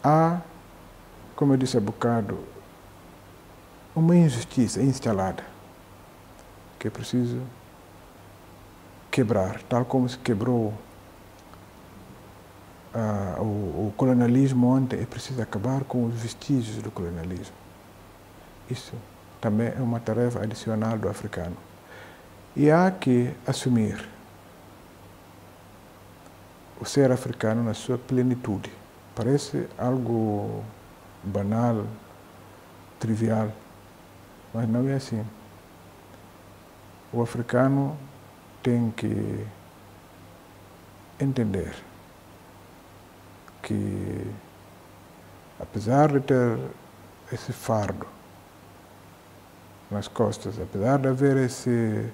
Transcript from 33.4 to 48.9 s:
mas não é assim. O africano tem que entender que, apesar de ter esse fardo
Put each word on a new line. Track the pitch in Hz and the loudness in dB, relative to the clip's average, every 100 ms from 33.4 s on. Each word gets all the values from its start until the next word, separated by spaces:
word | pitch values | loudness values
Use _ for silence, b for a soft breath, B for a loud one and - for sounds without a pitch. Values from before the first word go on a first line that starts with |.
| 110 107 - - - - - - - - - | 0 -6 -18 -20 -20 -20 -20 -20 -20 -20 -8
mas | 113 117 | -4 0
não | 117 135 | 2 2
é | |
assim. | 135 135 113 110 - - - - - - - - - - - - - - - - - - | -2 -2 -6 -6 -12 -20 -20 -20 -20 -20 -20 -20 -20 -20 -20 -20 -20 -20 -20 -20 -20 -8
O | 120 | -2
africano | 117 120 117 123 135 139 139 151 139 - - - - - | -2 -2 0 2 4 4 0 -4 -14 -20 -20 -20 -20 -6
tem | 127 120 117 | 0 2 0
que | 110 - 107 107 107 107 - - - - - - - - - - - - - - - - - | -2 -4 -2 -2 -6 -8 -14 -20 -20 -20 -20 -20 -20 -20 -20 -20 -20 -20 -20 -20 -20 -20 -4
entender | 139 131 110 95 82 - - - - - - - - - - - - - - - - - - - | -2 0 0 0 -4 -10 -18 -20 -20 -20 -20 -20 -20 -20 -20 -20 -20 -20 -20 -20 -20 -20 -20 -18
que, | - 104 101 98 98 101 101 104 - - - - - - - - - - - - | -4 -2 -2 -4 -4 -6 -6 -10 -16 -20 -20 -20 -20 -20 -20 -20 -20 -20 -20 -16
apesar | - 107 104 135 151 | -10 -6 2 4 6
de | 139 | 4
ter | 131 131 123 117 131 - - - - - - | 4 4 4 0 -6 -12 -20 -20 -20 -20 -12
esse | 117 - | -10 -8
fardo | 120 - 110 101 92 - - - - - - - - - | -10 -2 0 0 -6 -10 -16 -20 -20 -20 -20 -20 -20 -20